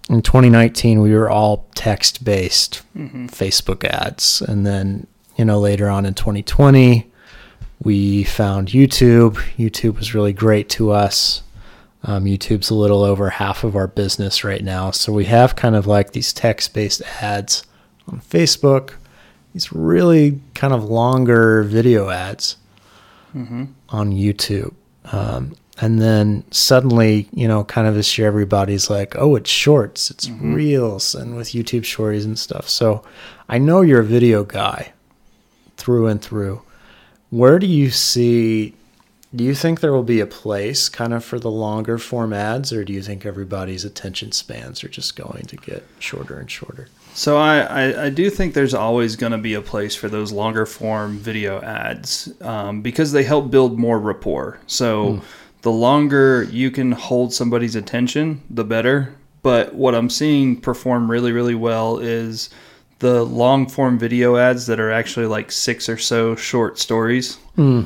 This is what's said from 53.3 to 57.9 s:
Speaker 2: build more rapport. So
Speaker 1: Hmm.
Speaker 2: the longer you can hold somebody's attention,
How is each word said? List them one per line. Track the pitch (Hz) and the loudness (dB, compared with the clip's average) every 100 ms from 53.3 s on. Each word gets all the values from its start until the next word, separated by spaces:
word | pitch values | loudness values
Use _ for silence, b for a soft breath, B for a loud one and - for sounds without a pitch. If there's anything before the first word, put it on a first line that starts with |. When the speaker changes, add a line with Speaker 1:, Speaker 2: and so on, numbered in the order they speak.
| 151 139 | 0 2
Speaker 2:
build | 135 127 113 | 2 2 0
more | 117 113 | -2 0
rapport. | 104 95 - 69 65 - - | -2 -6 -6 -6 -6 -12 -10
So | - 120 107 104 | -4 -2 -2 -2
Speaker 1:
Hmm. | 104 - B B B | -4 -8 B B B
Speaker 2:
the | 117 | -2
longer | 113 120 147 147 139 135 127 | 2 2 2 2 4 4 4
you | 107 117 131 | 0 -2 -2
can | 131 131 | -2 -2
hold | 120 - 123 123 | -2 -2 -2 -2
somebody's | - 120 120 117 | -2 -2 -2 -2
attention, | 110 98 | -6 -6